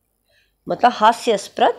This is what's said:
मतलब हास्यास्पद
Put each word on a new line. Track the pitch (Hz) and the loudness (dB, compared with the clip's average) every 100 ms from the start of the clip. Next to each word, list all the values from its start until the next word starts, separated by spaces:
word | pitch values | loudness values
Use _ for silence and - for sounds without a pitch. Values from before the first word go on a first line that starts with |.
| _ _ _ _ _ _ - | _ _ _ _ _ _ -10
मतलब | 170 240 | 0 0
हास्यास्पद | - 214 233 247 202 - - 277 | 2 0 2 -2 -4 -4 -2 -2